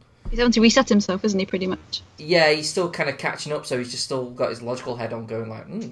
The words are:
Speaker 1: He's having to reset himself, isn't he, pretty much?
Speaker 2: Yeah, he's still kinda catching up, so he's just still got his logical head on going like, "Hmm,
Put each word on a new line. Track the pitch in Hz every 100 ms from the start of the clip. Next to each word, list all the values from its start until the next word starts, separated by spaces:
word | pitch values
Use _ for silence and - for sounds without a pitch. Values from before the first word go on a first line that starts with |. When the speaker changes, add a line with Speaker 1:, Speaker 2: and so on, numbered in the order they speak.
| _ _ -
Speaker 1:
He's | -
having | 240
to | 226
reset | 226 247 254
himself, | 208 202 190 220
isn't | 196
he, | 196
pretty | 185 185
much? | - - - - -
Speaker 2:
Yeah, | 151 170 156
he's | 156 151
still | - 170
kinda | 170 151
catching | 131 156 - 143
up, | 151 -
so | 127
he's | 123
just | 123 -
still | 135 127
got | 123 131
his | 113
logical | 117 123 - 120
head | 113
on | 117 113
going | 113 113
like, | 110 -
"Hmm, | 175 233